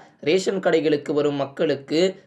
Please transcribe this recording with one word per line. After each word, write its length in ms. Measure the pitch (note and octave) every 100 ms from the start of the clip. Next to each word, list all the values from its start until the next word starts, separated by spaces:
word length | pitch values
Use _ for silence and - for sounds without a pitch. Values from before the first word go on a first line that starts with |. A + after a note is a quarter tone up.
| - _
ரேஷன் 400 | C3 F#3 F#3+ F#3+
கடைகளுக்கு 480 | F#3 E3 D3+ C#3+ -
வரும் 300 | D3 D3 C#3+
மக்களுக்கு 580 | C#3 - E3 C3+ - D#3 F#3 F#3